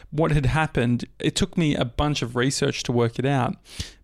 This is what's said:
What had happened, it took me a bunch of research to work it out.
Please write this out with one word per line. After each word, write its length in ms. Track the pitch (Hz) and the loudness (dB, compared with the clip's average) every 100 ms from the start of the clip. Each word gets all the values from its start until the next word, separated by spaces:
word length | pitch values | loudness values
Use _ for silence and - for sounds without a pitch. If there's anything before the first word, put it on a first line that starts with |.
| - | -10
What 200 | 147 165 | -2 2
had 140 | 151 127 | 2 2
happened, 580 | 135 156 - 120 120 - - | 2 0 0 2 0 -2 -4
it 160 | - - | -2 0
took 220 | 196 - | -2 0
me 180 | 160 - | 0 0
a 100 | 120 | -2
bunch 360 | - 147 147 | -2 -2 -2
of 140 | 120 123 | -2 0
research 480 | 131 135 139 127 | 0 2 -2 -2
to 80 | - | -2
work 260 | 120 117 117 | 2 0 0
it 80 | 131 | 0
out. 300 | 139 123 - - - - - | 2 0 -4 -12 -14 -14 -14